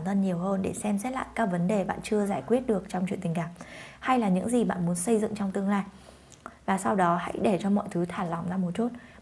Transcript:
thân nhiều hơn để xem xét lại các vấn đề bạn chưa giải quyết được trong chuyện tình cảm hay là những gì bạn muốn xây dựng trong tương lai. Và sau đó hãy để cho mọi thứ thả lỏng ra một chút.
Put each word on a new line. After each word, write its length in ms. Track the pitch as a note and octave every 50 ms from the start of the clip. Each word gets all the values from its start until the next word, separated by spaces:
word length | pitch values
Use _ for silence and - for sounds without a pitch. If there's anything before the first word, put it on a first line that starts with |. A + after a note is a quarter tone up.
| D#3+
thân 160 | F#3 G3+ G3
nhiều 180 | G3 F#3+ F3 E3+
hơn 240 | F3+ G3 G3 F#3+
để 100 | F#3+ F#3
xem 260 | - - - G#3 G3+ G3
xét 140 | A3 C4
lại 140 | C4 C4 - - -
các 120 | - A#3
vấn 220 | F#3+ F3+ E3+ F3 F#3
đề 160 | A3 G3+ F3+
bạn 140 | - - -
chưa 240 | - - G#3+ G#3 G3+
giải 160 | G3+ G3 - -
quyết 200 | - A#3 C4 B3+
được 180 | - G#3 F3+ - -
trong 180 | - F3+ F#3 F3+
chuyện 120 | - G3
tình 140 | - E3+ D#3+
cảm 140 | E3+ D#3+ E3+ - - - - - - - - - -
hay 180 | - C4 C4 B3
là 100 | A3 G3
những 200 | F3+ F#3 - A#3
gì 160 | B3 A#3+ G#3+
bạn 220 | F3+ F3+ F3+ E3+
muốn 80 | F3 F3
xây 240 | F3 - A#3+ A3+ G#3
dựng 160 | G#3+ G#3+ G#3+
trong 180 | - G3 F#3+
tương 160 | F#3 G3+ F#3+ G3
lai. 140 | G#3 G3 G3 - - - - - - - - - - - - - - - -
Và 120 | - F#3+ F#3+
sau 180 | - - -
đó 200 | F#3+ F3+ E3+ E3+
hãy 220 | F3+ F3 - - -
để 160 | - A3+ F#3+ E3
cho 80 | G3 G3
mọi 160 | G3+ G3+ - -
thứ 140 | - F3 F3
thả 200 | E3+ - - F3+
lỏng 240 | E3 E3+ E3+ E3+ F3
ra 60 | F3+
một 140 | F#3+ F3+ E3+ F3
chút. 140 | - A#3 A#3+ - - - - - -